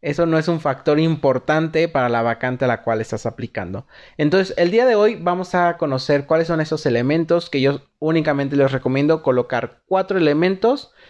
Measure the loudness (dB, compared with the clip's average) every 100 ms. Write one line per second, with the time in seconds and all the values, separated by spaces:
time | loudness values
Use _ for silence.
0 | -6 -2 0 0 0 -2 -2 -4 0 2
1 | 2 0 0 -2 0 -2 0 0 0 0
2 | 0 0 0 -2 -4 -2 -2 -2 -2 -4
3 | -4 -6 -8 -8 -10 -10 -10 -12 -14 -20
4 | -20 _ 0 2 0 0 2 4 4 4
5 | 2 0 -4 -4 -2 0 0 0 -2 -4
6 | 0 0 2 0 2 -2 -2 -2 0 0
7 | 0 0 2 0 0 0 0 0 _ _
8 | -2 0 0 -2 0 2 2 0 -2 0
9 | 2 2 2 0 0 -4 -6 _ _ -2
10 | 0 0 2 2 0 2 0 0 -6 _
11 | -20